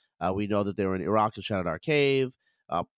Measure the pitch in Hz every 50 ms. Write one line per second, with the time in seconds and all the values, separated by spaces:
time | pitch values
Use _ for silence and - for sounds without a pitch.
0 | _ _ _ _ 80 90 95 98 104 101 104 101 101 98 95 - 101 95 92 92
1 | 85 78 104 110 107 110 - - 95 - 110 95 90 85 78 85 - - 156 147
2 | 143 139 135 135 131 127 - _ _ _ _ _ _ _ - 85 - - _